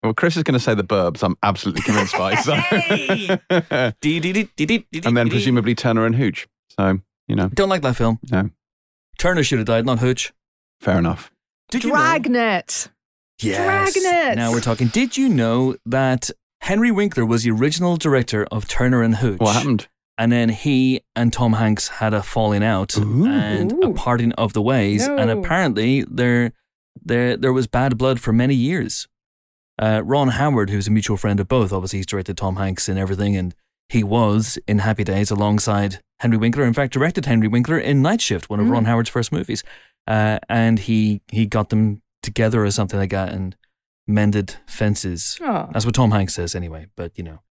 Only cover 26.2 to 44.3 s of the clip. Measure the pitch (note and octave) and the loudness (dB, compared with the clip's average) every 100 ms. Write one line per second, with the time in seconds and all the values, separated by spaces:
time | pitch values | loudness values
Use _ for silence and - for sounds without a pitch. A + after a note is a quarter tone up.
26.2 | B2 A#2+ A#2+ - _ _ _ - - A#2+ | 0 2 0 -4 _ _ _ -20 -4 0
27.2 | B2 - C3 B2+ A#2+ B2 C3+ A#2 C3 B2 | 0 0 0 0 0 0 0 0 0 0
28.2 | - A2+ B2+ C#3 B2 F3 A2+ - - _ | 2 2 4 2 0 -2 -4 -6 -10 _
29.2 | _ _ _ _ _ - A2 A2 E2 C#3 | _ _ _ _ _ -4 0 0 0 2
30.2 | C#3 A#2+ D3 C3+ G2 G#2 G2 G#2+ G2+ G#2 | 2 2 2 2 0 -2 2 0 0 -2
31.2 | G#2+ G2+ F#2+ B2+ G2+ G2 F#2 G2 F#2+ G2+ | 0 0 2 0 2 -2 -4 -6 -6 -6
32.2 | F#2 F#2 G2 F#2 G2 F#2 - F#2+ F#2+ F#2+ | -6 -6 -4 -2 -4 -4 -4 -2 -2 -2
33.2 | G#2 G2 F2+ F2 _ _ _ A#2+ G2+ A2+ | 0 0 -2 -8 _ _ _ 0 2 2
34.2 | A2 G#2 G#2+ - - G#2 G2+ G#2+ G2+ F#2+ | 2 2 0 -4 0 0 2 -2 0 0
35.2 | G#2 G#2+ G#2 G#2+ A2 G#2 G2+ F#2 _ _ | 0 0 0 0 0 0 -2 -6 _ _
36.2 | A#2+ A2+ A2+ A#2 C3 A#2 C#3 - D3+ - | 0 2 2 2 0 2 0 0 0 0
37.2 | C#3+ A#2 A2 A#2 A#2+ D#3+ - C#3+ C#3+ A3+ | 0 2 2 2 2 0 2 2 4 2
38.2 | - F#2+ - G#2 A2 A#2+ A2 A#2 A2+ - | 0 -4 -4 0 2 2 2 2 0 -2
39.2 | A#2 D3+ - - - - _ _ - A2 | -2 -4 -4 -6 -8 -18 _ _ -2 0
40.2 | G#2+ G#2+ - A#2 A2+ A2+ G2+ A2 G#2+ G2+ | 2 0 -2 2 4 2 2 2 2 0
41.2 | _ G#2+ A2 A2+ G#2 A2+ A2 G#2 _ _ | _ -2 0 0 0 2 2 0 _ _
42.2 | - A2 A2 A2+ G#2 G2 G2 G2+ F#2+ G2 | -8 0 2 2 2 0 -2 -2 -2 -2
43.2 | F#2+ F#2+ F#2 - _ _ _ _ - G#2+ | -4 -6 -8 -10 _ _ _ _ -2 2
44.2 | G#2 | 2